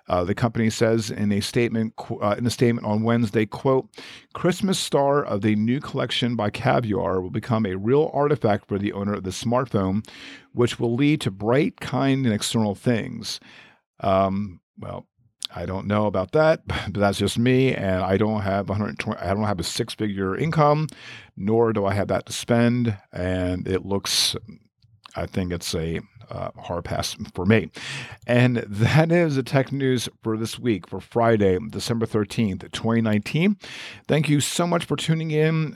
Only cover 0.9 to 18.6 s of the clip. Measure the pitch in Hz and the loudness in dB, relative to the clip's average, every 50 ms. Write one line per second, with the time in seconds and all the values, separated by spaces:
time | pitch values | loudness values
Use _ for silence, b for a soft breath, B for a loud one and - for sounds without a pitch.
0.9 | 113 113 107 - - - 104 104 104 101 104 - - 131 120 113 110 113 113 110 | 2 2 0 -2 -4 -2 0 0 0 0 0 0 0 0 0 0 0 -2 -2 -2
1.9 | - - - - 117 - 104 104 104 - 117 123 - - 127 120 117 120 - 113 | -4 -10 -10 -10 -6 -2 0 0 0 0 0 -2 0 2 2 2 2 0 -2 -2
2.9 | 104 107 110 113 117 117 120 104 - 117 107 104 - - - 135 131 131 - - | 0 0 2 2 2 2 2 2 2 0 0 0 -2 -2 0 2 2 2 0 -2
3.9 | B B B B B B B B B - - 175 185 185 - 190 190 - - - | B B B B B B B B B -2 0 0 0 0 0 -2 0 -2 -2 0
4.9 | - 143 139 139 139 143 - - 110 104 98 110 107 107 107 113 123 147 143 - | 2 2 4 4 2 2 0 0 -2 0 2 2 2 2 2 0 0 -2 -4 -6
5.9 | - 135 127 123 - - 135 120 123 110 104 104 - - - 123 135 135 123 107 | -6 -6 -4 -4 -2 -2 -2 -2 -2 0 -2 -2 -2 -2 0 2 2 2 2 0
6.9 | 101 92 90 90 92 95 92 92 139 113 113 - 120 110 110 98 92 95 98 110 | -2 0 0 0 0 -2 -2 -4 -6 -6 -2 0 0 0 0 0 -2 -2 0 2
7.9 | 131 143 156 - - 139 143 147 147 120 - 110 101 101 - - 104 98 101 - | 2 2 2 2 0 0 0 2 0 2 2 2 2 0 -2 -4 -4 -2 -2 -2
8.9 | - 98 101 104 104 95 95 95 90 - - 117 117 127 127 123 - 107 95 95 | -2 -2 -2 -2 -2 -4 -4 -6 -6 -4 -2 0 0 0 0 0 0 0 2 2
9.9 | 95 107 107 B B B B B B B B B B - 120 117 - - 123 117 | 0 0 -2 B B B B B B B B B B 0 0 0 0 -2 -2 -2
10.9 | 117 120 143 143 151 - - 120 98 95 104 110 120 139 170 - - - - - | 0 2 2 2 2 2 -2 -4 -6 -2 0 2 2 4 2 0 -2 -8 -10 -4
11.9 | - 127 135 135 135 135 135 120 107 104 - - - 117 110 104 95 - - 131 | -2 0 2 2 2 2 2 0 0 0 -2 -2 0 0 0 0 -2 -2 0 0
12.9 | 123 107 92 92 82 - - - - - B B B B B B B B B B | 0 0 -2 -6 -8 -10 -10 -10 -10 -12 B B B B B B B B B B
13.9 | _ - - 95 95 95 98 95 95 98 104 101 87 - _ _ _ - 98 98 | _ -4 0 2 4 4 4 2 2 -2 -4 -6 -8 -14 _ _ _ -14 -12 -10
14.9 | 92 95 - _ _ _ _ _ _ - - - - - 85 87 92 95 - 95 | -10 -12 -12 _ _ _ _ _ _ -16 -14 -12 -10 -8 -6 -6 -6 -6 -4 -2
15.9 | 104 104 107 104 92 98 92 - - 156 156 156 160 160 - - - - - 101 | 0 0 0 0 0 -2 -2 0 2 2 4 4 2 0 -2 -6 -6 -6 -6 -4
16.9 | 85 101 101 101 98 - 101 98 - 117 117 127 127 127 131 131 - - - 98 | -2 2 2 2 2 2 0 0 0 2 2 4 4 4 4 2 2 0 0 0
17.9 | 92 92 95 92 98 98 107 107 110 107 98 98 98 101 | 0 0 0 2 2 2 2 2 0 -2 -2 -2 -2 -2